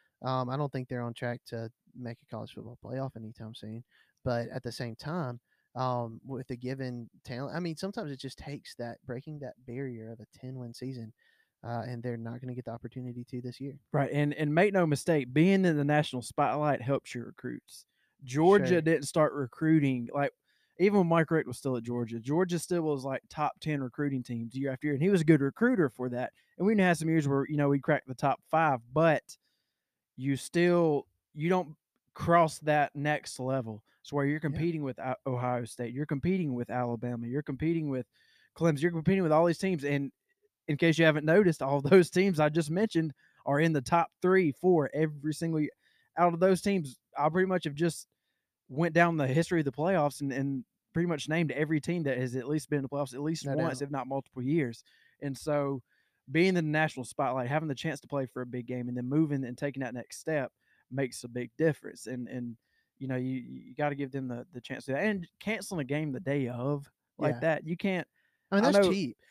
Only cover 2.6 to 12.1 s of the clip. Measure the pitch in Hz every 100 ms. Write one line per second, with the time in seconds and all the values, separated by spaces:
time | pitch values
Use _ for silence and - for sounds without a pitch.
2.6 | 110 123 - 127 135 113 110 113 110 113
3.6 | 107 110 - _ _ _ 127 117 117 127
4.6 | 123 - 120 110 - 175 135 120 _ _
5.6 | _ 123 127 123 117 113 120 135 127 123
6.6 | 123 135 127 123 117 _ - 120 135 160
7.6 | 175 156 190 226 160 135 131 - - 143
8.6 | - - 120 - - 123 156 147 131 -
9.6 | 123 123 135 117 110 113 107 - 127 131
10.6 | 120 120 131 127 110 - _ _ _ _
11.6 | 117 117 117 120 123